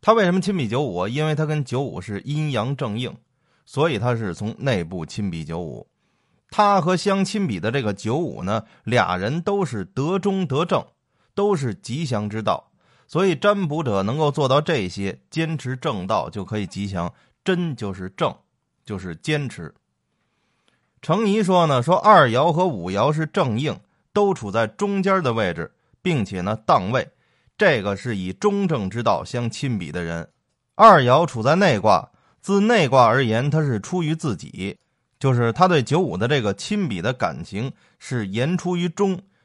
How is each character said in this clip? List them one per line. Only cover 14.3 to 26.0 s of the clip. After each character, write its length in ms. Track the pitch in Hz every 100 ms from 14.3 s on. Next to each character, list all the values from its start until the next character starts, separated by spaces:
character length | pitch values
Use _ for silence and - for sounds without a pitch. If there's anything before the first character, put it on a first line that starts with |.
做 180 | 143 135
到 140 | 135
这 260 | 151 156 92
些， 320 | 85 98 90 _
坚 260 | - 160 156
持 180 | 123 127
正 300 | - 147 92
道 240 | 107 -
就 160 | 101 90
可 140 | 107
以 80 | 95
吉 180 | - 101
祥。 260 | 95 85 - _ _
真 320 | - 180 170 131
就 160 | 104
是 160 | 92 92 -
正， 160 | 147 - _ _ _ _ -
就 140 | 101
是 160 | 92 82
坚 340 | - 151 135
持。 240 | - 82 - _ _ _ _ _ _ _ _ _ _ _ _
程 260 | - 180 220
颐 140 | 208
说 240 | 185 185 165
呢， 160 | 135
说 140 | 120 180
二 320 | 202 202 139
爻 220 | 113 156
和 160 | 156 185
五 240 | 117 85
爻 200 | 95 127
是 140 | 151 156
正 340 | - 147 110
应， 160 | 147 101 _ _ _
都 220 | - 202 185
处 160 | 104
在 160 | 101 110
中 340 | - 202 196
间 220 | 190 190
的 100 | 147
位 180 | 113 101
置， 220 | 82 82 _ _ _